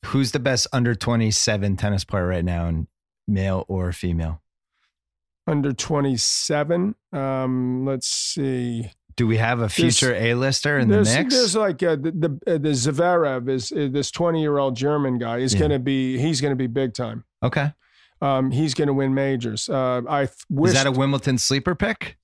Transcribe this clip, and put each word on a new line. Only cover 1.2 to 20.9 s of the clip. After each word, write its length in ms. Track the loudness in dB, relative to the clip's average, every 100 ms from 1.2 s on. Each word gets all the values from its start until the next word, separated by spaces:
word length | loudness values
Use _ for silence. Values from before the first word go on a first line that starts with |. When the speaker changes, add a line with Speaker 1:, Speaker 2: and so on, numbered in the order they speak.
| 2 2 0 0 0 0
Speaker 1:
tennis 260 | 0 -2
player 220 | -2 -2 0
right 180 | 0
now, 220 | 0 -2 -2
in 200 | -2 -6 _ _ _ -4
male 380 | 0 0 -2 -2
or 260 | -4 -2
female? 500 | -4 -4 -2 -4 -6 _ _ _ _ _ _ _ _ _ _ -4
Speaker 2:
Under 260 | -2 0
twenty-seven. 1200 | -4 -2 0 0 0 -2 -2 -2 -2 0 0 -2 -6 _
Um, 760 | -6 -4 -2 -2 -2 -2 -2 -2
let's 220 | -4 -4
see. 840 | -6 -6 -4 -2 -2 -4 -6 -8 _ _ -2
Speaker 1:
Do 100 | 2
we 80 | 2
have 220 | 2 2
a 40 |
Speaker 2:
There's, 120 | 0
Speaker 1:
future 380 | 2 2 4 2
A-lister 600 | 2 2 2 0 0 0 2
in 100 | 4
the 80 | 4
Speaker 2:
there's, 180 | 4
Speaker 1:
mix? 200 | 4 2 2
Speaker 2:
there's, 180 | 2
like, 260 | 2 0 0
uh, 100 | 0
the, 160 | 0 -2
the, 440 | -2 -2 -2 -2
uh, 40 | 0
the 120 | 0
Zverev 760 | 0 0 2 4 4 2 0 -2
is, 220 | -2 -2
uh, 180 | -2 -2
this 200 | -2 -4
twenty-year-old 640 | -2 0 2 2 2 0 0
German 420 | 0 0 0 -2
guy. 220 | -2 -2
He's 140 | 0
Speaker 1:
Yeah. 60 | 2
Speaker 2:
gonna 180 | 2 2
be, 400 | 0 0 0 0
he's 220 | 0 0
gonna 160 | -2 -2
be 100 | -2
big 280 | 0 -2
time. 300 | -4 -8 -8 -14 _
Speaker 1:
Okay. 300 | -2 0 -2 -6 _ _ _ _
Speaker 2:
Um, 300 | 0 2 2
he's 240 | 0 0
gonna 180 | 0 0
win 200 | 2 0
majors. 540 | 0 0 -2 -4 -6 -4
Uh, 340 | -2 0 -2 -2
I 180 | -2 -2
th-, 40 |
Speaker 1:
Is 60 | -4 -6
that 20 |
Speaker 2:
wished 360 | 2 4 4
Speaker 1:
a 60 | 4